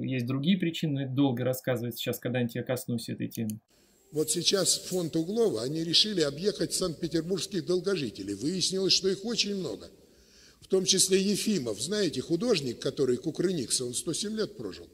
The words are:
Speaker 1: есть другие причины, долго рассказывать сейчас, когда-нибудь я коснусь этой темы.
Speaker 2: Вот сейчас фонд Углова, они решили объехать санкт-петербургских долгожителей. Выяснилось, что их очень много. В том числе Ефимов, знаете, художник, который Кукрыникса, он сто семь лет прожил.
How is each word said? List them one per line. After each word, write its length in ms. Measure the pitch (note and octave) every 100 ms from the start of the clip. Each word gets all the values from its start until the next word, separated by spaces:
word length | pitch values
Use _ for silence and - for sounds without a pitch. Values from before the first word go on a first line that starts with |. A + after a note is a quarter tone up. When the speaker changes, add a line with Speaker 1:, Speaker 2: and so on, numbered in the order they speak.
Speaker 1:
есть 220 | B2 B2+
другие 320 | A#2+ C3+ D3+ F#3+
причины, 500 | E3+ D#3+ D#3+ C#3 C3
долго 360 | B2+ C#3 A#2+
рассказывать 540 | B2+ B2+ - A2+ A#2+ A#2
сейчас, 200 | B2+ A2+
когда-нибудь 380 | B2 B2 A#2
я 80 | B2
коснусь 460 | A#2+ B2 - A#2 -
этой 180 | A2+ A#2
темы. 320 | - G#2+ G#2+ _ _ _ _ -
Speaker 2:
Вот 180 | D3+ D#3
сейчас 480 | F3 D#3 G3 E3 - -
фонд 280 | F3+ E3
Углова, 460 | E3 E3 A3+ G#3+ A2
они 200 | B2+ D#3+
решили 380 | E3+ E3 G#3+ F#3+
объехать 520 | D3 C#3 G3+ - D#3+
санкт-петербургских 920 | - F3+ D3+ E3 E3 D#3+ F#3+ - F#3+
долгожителей. 680 | C#3+ F3+ F3 F#3 A#2+ G2 G2
Выяснилось, 580 | G2 C#3+ F#3 - F#3+ F#3+
что 160 | - F#3+
их 160 | F#3
очень 320 | G#3+ A3+ G3+ G3
много. 320 | D3+ F#2 - - - - _ - - -
В 80 | -
том 160 | F#3+
числе 360 | F#3 F#3 - F#3+
Ефимов, 580 | G3 G3+ - F#3+ A#2 G2+
знаете, 400 | C#3 G#3 F3 C3
художник, 600 | A#2+ E3+ B3 F3+ C3 A2
который 360 | C#3+ C#3 B2+
Кукрыникса, 680 | A#2+ D#3+ - F3+ F3 A2 -
он 80 | B2
сто 180 | B2 F3
семь 240 | D3 G#3
лет 220 | A3 G3 -
прожил. 300 | G#2 E2+ -